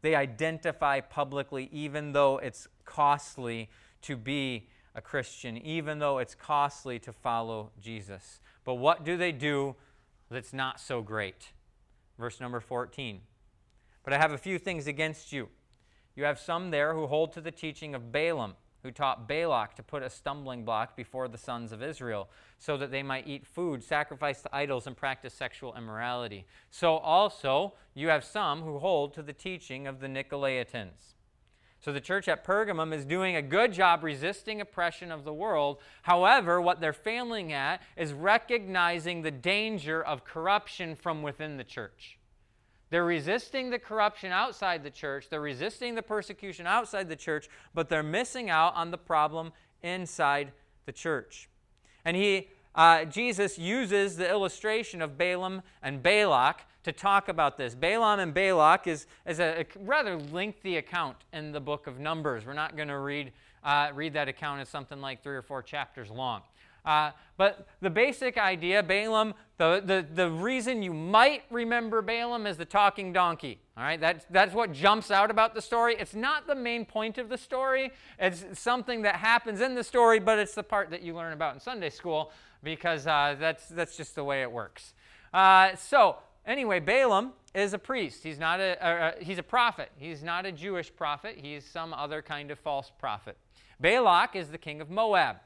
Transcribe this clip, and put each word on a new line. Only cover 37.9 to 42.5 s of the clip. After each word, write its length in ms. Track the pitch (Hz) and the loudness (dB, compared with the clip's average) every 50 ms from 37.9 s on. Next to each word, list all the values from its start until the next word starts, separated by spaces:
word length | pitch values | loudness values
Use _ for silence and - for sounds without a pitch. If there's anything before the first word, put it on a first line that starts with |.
| _ - | _ -6
is 160 | 170 151 143 | -6 -6 -6
recognizing 1120 | 139 160 196 214 233 226 - 247 233 202 190 190 185 175 170 175 170 156 170 175 170 156 | -2 4 4 4 4 4 0 -2 -2 -2 -2 0 2 2 2 0 -2 -4 -6 -6 -4 -6
the 80 | 156 | -6
danger 720 | 147 131 120 175 190 208 214 220 220 190 139 151 160 160 160 | -6 -4 -2 0 0 0 0 -2 -4 -6 -4 -4 -4 -4 -2
of 200 | - 151 127 - | -4 -6 -8 -8
corruption 720 | - - 160 160 180 202 208 208 - - - 185 165 156 | -12 -10 -6 0 0 0 0 0 -4 -10 -10 -8 -8 -8
from 280 | 139 - 175 160 151 151 | -8 -6 -6 -4 -4 -6
within 340 | 147 135 - 156 156 147 135 | -8 -8 -8 -10 -10 -8 -10
the 60 | 123 | -12
church. 560 | _ - - 110 98 _ _ - - - _ _ _ _ _ _ _ | _ -10 -10 -10 -12 _ _ -20 -20 -20 _ _ _ _ _ _ _